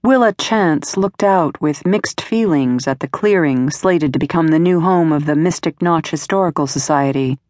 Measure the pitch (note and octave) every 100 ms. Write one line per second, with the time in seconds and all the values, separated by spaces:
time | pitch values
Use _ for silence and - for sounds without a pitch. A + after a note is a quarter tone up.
0 | A#3 C4 A3+ F#3+ - A3 F3+ D3+ - -
1 | G3 - - F#3+ D3+ - D#3 C#3+ F3 G3+
2 | - - - A3+ G#3+ D3 B2+ B2 C3+ C3+
3 | C#3 - G#3 G3 D3+ B2+ B2+ - F#3+ F3
4 | D3+ B2+ C#3+ E3+ D#3+ D#3 F3 F3 F3 F3+
5 | E3 D3+ D3 D3 F3 - E3+ - F3 E3
6 | - D3 - G3 F3+ D3 C#3 C3+ - D3
7 | C#3 C3+ C3 C#3